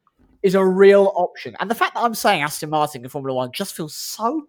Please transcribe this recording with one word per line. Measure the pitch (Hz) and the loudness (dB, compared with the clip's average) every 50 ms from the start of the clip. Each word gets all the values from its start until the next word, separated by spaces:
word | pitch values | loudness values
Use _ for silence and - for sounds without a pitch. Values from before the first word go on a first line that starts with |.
| _ _ _ _ _ _ _ _ - | _ _ _ _ _ _ _ _ 0
is | 190 175 | 2 2
a | 196 190 | 2 2
real | 185 185 190 196 196 196 202 196 196 - | 2 4 6 8 8 8 8 6 4 2
option. | 170 180 190 - - - 127 - - | 0 -2 -4 -4 -8 -16 -14 -10 -8
And | 190 | -6
the | 196 226 | -6 -4
fact | - - 349 - | -2 -2 -2 -2
that | 214 226 | -2 -2
I'm | 240 220 | -2 -2
saying | - - 226 196 156 143 | 0 2 2 2 2 0
Aston | 151 - - 165 151 | -4 -6 -8 -6 -4
Martin | 156 151 151 147 - 127 120 | -2 0 0 -2 -4 -8 -12
in | 123 | -12
Formula | - 147 135 135 131 | -10 -8 -6 -4 -4
One | 127 127 123 | -4 -4 -4
just | 113 - 196 - - | -6 -8 -8 -8 -8
feels | - 165 151 - | -10 -12 -10 -10
so | - - - - - 214 233 302 311 294 | -12 -12 -12 -8 -6 -4 -4 -4 -6 -8